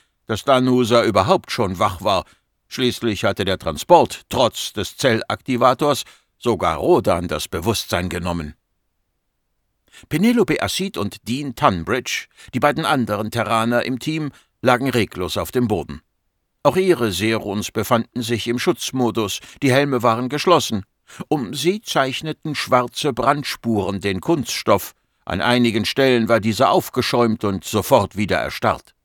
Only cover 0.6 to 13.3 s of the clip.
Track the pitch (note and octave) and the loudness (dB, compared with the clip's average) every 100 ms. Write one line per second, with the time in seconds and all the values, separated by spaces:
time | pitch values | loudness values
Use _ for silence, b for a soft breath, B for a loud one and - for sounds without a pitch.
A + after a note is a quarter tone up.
0.6 | B2+ B2 A#2 A#2 G#2+ G2 G#2 F#3+ - - | 4 2 4 4 4 4 4 2 0 -4
1.6 | G2+ F2+ G#2 F2+ F#2+ F#2+ - b b _ | -2 0 -2 0 -2 -2 -2 b b _
2.6 | - - B2 - A#2+ G2+ G#2 G2 F#2+ F#2 | -12 -2 -2 0 -4 -2 -2 -2 -2 -4
3.6 | E2+ D2+ - E3+ B2 - - A2+ A#2+ - | -4 -4 4 6 4 -4 -6 0 0 -2
4.6 | - - F#2+ - C3+ A2+ - G#2 - A#2+ | -10 -8 -8 -2 0 0 -2 -8 -4 2
5.6 | B2+ C3 D3 C3+ - b b _ A#2+ F#2+ | 2 2 0 0 -4 b b _ -2 0
6.6 | F2 D2+ A2+ E3+ G2 F2 F2 D#2 - F2 | 0 0 2 2 4 0 -2 -6 -6 -6
7.6 | F2 G2+ - F2+ F2+ F2+ F2 E2+ D2 - | -2 -2 -2 -4 -4 -4 -4 -6 -8 -14
8.6 | _ _ _ _ _ _ _ _ _ _ | _ _ _ _ _ _ _ _ _ _
9.6 | _ _ _ B B D#3 A3 A#3+ G3 D3+ | _ _ _ B B 0 2 4 2 0
10.6 | G2+ - G3 - G2+ - - B2+ C#3+ - | -2 -4 -6 -6 -6 -8 -8 -6 -6 -2
11.6 | D3 F2+ D#2+ B2 B2 - - B B B2+ | 0 0 -2 -4 -4 -8 -10 B B 0
12.6 | D3 D3 C#3 C#3+ G#2+ G#2 G#2+ | 0 0 0 0 0 -2 -4